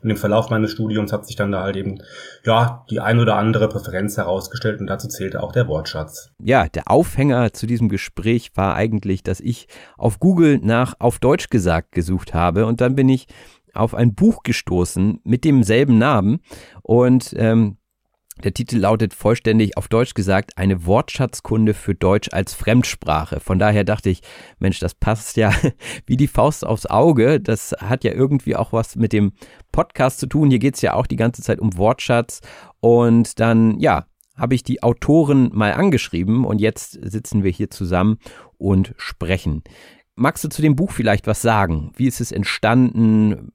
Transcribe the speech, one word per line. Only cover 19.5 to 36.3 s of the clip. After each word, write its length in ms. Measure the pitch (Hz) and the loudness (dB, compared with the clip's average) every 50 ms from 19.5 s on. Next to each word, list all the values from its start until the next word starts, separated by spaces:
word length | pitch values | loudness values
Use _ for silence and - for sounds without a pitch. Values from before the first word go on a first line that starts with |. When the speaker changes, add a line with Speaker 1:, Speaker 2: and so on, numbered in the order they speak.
| 107 110 110 98 - | 2 2 2 2 -2
Speaker 2:
auf 100 | - 95 | -6 -6
Deutsch 280 | - - 113 123 - - | -2 0 0 0 0 -2
gesagt, 420 | - 95 98 95 95 104 - - | -4 0 0 0 0 0 -4 -8
eine 300 | - 95 98 95 90 82 | -2 0 0 0 0 0
Wortschatzkunde 880 | 85 98 120 135 - - - 131 - - - _ - 110 110 110 107 104 | 2 2 2 0 -2 -4 -4 -4 -4 -4 -10 _ -4 0 2 2 2 0
für 180 | - - - 95 | -2 -4 -6 -4
Deutsch 360 | - - 90 98 104 - - | 0 2 2 2 0 0 -4
als 240 | - - 98 - - | -6 -6 -6 -6 -8
Fremdsprache. 840 | - - 104 113 123 123 - - - - - 76 78 78 - - 76 | -6 -2 2 2 2 2 0 -6 -10 -4 -2 -2 -2 -2 -4 -8 -10
Von 200 | - - 95 92 | -4 -2 0 2
daher 240 | 104 107 104 104 98 | 2 2 2 2 2
dachte 260 | 87 90 82 - 98 | 0 -2 -2 0 -2
ich, 120 | 92 - - - - - - - _ | -2 -2 -6 -20 -20 -20 -20 -20 _
Mensch, 220 | _ - 98 92 - | _ -2 -2 -2 -2
das 160 | - 87 - | -4 -6 -4
passt 420 | _ - - 110 110 - - - | _ -2 -2 -2 -2 -4 -8 -2
ja 140 | - 110 101 98 - - 156 - _ | 0 2 2 2 2 2 0 -2 _
<laughs> 260 | - - - - - | -14 -14 -14 -14 -4
wie 100 | - 131 | -2 0
die 100 | 131 147 | 2 0
Faust 380 | 139 - - 120 147 151 - - | 0 2 2 2 2 0 -2 -4
aufs 220 | - 113 104 - | -4 -4 -4 -4
Auge. 520 | - - 107 135 170 160 123 110 131 156 143 | -2 2 4 4 4 4 4 4 4 2 2
Das 360 | - - 113 - - - - - | 0 -2 -4 -4 -4 -8 -10 -8
hat 240 | - 101 123 131 - | -4 -4 -4 -2 -2
ja 80 | 113 | -2
irgendwie 440 | - - 131 139 147 131 - - - | 0 0 0 2 2 0 0 -2 -2
auch 180 | - 117 - - | -2 -2 -2 -2
was 220 | 104 113 - - | -4 -4 -4 -2
mit 180 | - 117 104 - | -2 -2 0 2
dem 200 | 104 104 98 - _ - - - - - _ | 2 2 2 0 _ -20 -20 -20 -20 -16 _
Podcast 480 | - - 170 _ _ - 135 135 - - | -2 -2 -2 _ _ 0 0 0 0 -2
zu 60 | - | -8
tun. 240 | 127 - 147 156 143 | -2 0 2 4 4
Hier 80 | 131 | 4
geht's 240 | 113 110 139 139 - | 4 2 0 -2 0
ja 140 | - 101 - | -2 0 0
auch 100 | - 117 | 0 -2
die 100 | - 127 | -4 -2
ganze 280 | 120 113 120 120 - - | 0 0 -2 -2 -4 -4
Zeit 160 | - 113 - | -4 -2 0
um 180 | 113 110 90 | 0 -4 0
Wortschatz. 640 | 85 98 110 120 - - - 127 117 117 - - - - - - - - - _ _ | 2 2 2 2 0 -2 0 0 0 0 -4 -10 -18 -18 -20 -20 -20 -20 -20 _ _
Und 600 | - 117 117 120 120 117 117 117 113 - - - | 4 4 6 6 6 6 4 4 2 0 0 0
dann, 400 | 113 113 117 113 113 113 107 - | 0 2 4 4 4 2 2 2
ja, 280 | - 151 98 71 - _ _ _ _ _ _ | 2 2 2 0 -2 _ _ _ _ _ _
habe 200 | - - 123 131 | -6 -2 0 0
ich 80 | 120 - | -2 0
die 180 | - 127 - | -4 -6 0
Autoren 720 | - 117 117 - - - 147 165 156 139 143 135 127 117 - | 0 0 0 0 2 4 4 4 4 4 4 4 4 2 2
mal 200 | 101 107 104 - | 0 0 0 0
angeschrieben 680 | - 190 202 - 123 - - - 82 90 98 | 0 0 2 2 0 -2 -4 -4 -4 -2 0